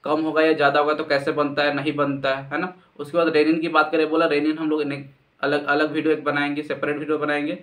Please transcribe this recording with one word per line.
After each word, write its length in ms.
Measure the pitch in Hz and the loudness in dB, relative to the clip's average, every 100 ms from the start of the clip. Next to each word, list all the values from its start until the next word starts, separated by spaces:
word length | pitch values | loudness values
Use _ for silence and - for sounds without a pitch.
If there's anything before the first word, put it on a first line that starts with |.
कम 180 | - 151 | -4 -2
होगा 200 | 156 151 | 0 2
या 100 | 160 | 2
ज़्यादा 280 | 156 143 147 | 4 4 4
होगा 140 | 147 | 2
तो 100 | 151 | 0
कैसे 280 | 160 143 147 | 0 0 0
बनता 300 | 147 143 139 | -2 -2 0
है, 120 | 147 | 0
नहीं 200 | 139 139 | 0 -2
बनता 400 | 143 143 139 135 135 | 0 -2 0 -2 -2
है, 80 | |
है 160 | 139 147 | -4 -6
ना। 140 | 180 - _ - | -6 -8 _ -14
उसके 200 | 143 165 | -4 0
बाद 100 | 160 | 4
renin 320 | 151 151 160 | 4 4 2
की 80 | 160 | 2
बात 200 | 156 151 | 2 2
करें, 160 | 160 151 | 2 2
बोला 160 | 160 165 | 2 2
renin 320 | 147 151 156 | 2 0 -2
हम 120 | 156 | -2
लोग 120 | 151 | -2
ने 220 | 143 139 135 _ _ _ | -2 -6 -10 _ _ _
अलग, 240 | 139 147 | -2 0
अलग 260 | 143 143 151 | 0 0 0
video 200 | 156 151 | 0 0
एक 100 | 156 | 0
बनाएंगे, 380 | 147 143 143 147 | 0 -2 -2 -4
separate 340 | 147 139 147 147 | -6 -4 -4 -4
video 200 | 147 151 | -2 -2
बनाएंगे। 360 | 147 147 147 180 | -2 -2 -4 -8